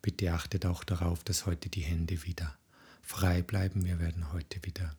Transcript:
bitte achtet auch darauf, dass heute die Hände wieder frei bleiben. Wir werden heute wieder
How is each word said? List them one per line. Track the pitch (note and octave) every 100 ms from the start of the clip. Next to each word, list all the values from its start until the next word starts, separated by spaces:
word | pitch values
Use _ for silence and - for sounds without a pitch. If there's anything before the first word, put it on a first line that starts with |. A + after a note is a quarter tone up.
bitte | - - F2+
achtet | E2 - F#2 F2
auch | F2
darauf, | - F2 F2 E2+
dass | - F2+ -
heute | E2+ -
die | F#2
Hände | D#2 E2+ E2 E2+ F#2
wieder | F2 D#2+ - _ - - -
frei | - - F#2 F2
bleiben. | F2 G2+ F#2+ G2 F2+
Wir | F2
werden | E2 E2 D#2
heute | E2+ D2+ F#2+
wieder | - - E2+